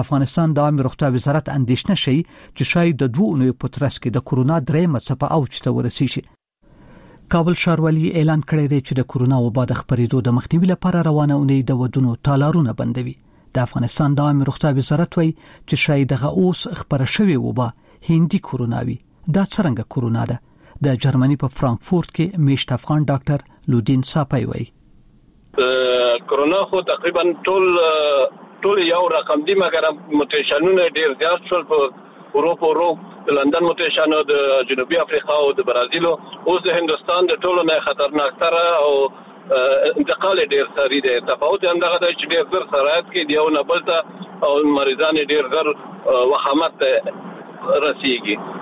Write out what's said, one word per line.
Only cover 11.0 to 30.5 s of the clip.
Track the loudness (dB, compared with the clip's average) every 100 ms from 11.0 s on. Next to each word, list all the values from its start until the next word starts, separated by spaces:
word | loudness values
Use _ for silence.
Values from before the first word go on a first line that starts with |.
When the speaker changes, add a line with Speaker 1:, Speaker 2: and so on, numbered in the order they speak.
| 2
Speaker 1:
روانه | 2 2 2
اونۍ | 2 2 0
د | -2
ودونو | 0 0 0 0 0
تالارونه | 2 2 2 0 -2
بندوي. | -4 -4 -6 -12 _ _ _
د | -4 -2
افغانستان | -2 -4 0 0
د | 2 2
عامې | 2 0
روغتیا | 0 0 0
وزارت | 0 0 0 0
وایي | -2 -2 -14 -20 -6
چې | -2
ښایي | 0 2 2
دغه | 0 0 2
اوس | 2 0 -6 -10
خپره | -4 -2 0
شوې | 0 2 2 0
وبا | -2 -4 -6 _ _ 0
هندي | 2 2 0 -4
کورونا | -4 -2 -2 -4
وي. | -8 -12 _ -2 0
دا |
څرنګه | 0 0 0 -2 -4
کورونا | -4 -2 -2 -2
ده؟ | -6 -10 _ -20 -4
د | 0 2
جرمني | 2 2 2 2
په | -2 -2
فرانکفورت | -2 -2 -2 -2 -2 -4
کې | -4 0 2
میشت | 2 -2 -6
افغان | -2 -2 0
ډاکټر | -2 -2 -4 -4 -10 -2
لودین | 0 2 0 0
ساپی | -4 -2 -2 -2
وایي. | -6 -10 _ _ -20 _ _ _ _ _ -2 0 2 2 2 2 0 0
Speaker 2:
کورونا | 0 2 0 0
خو | -2 -2
تقریبا | -2 -2 0 0 -2 0
ټول، | 2 2 4 2 2 2 2 0 -4 -20 -4
ټول | 0 2
یو | 2 2 2
رقم | 0 0 -2 2
دي، | 2
مګر | 2 0 0 -2 -2 -2
موټیشنونه | 0 -2 0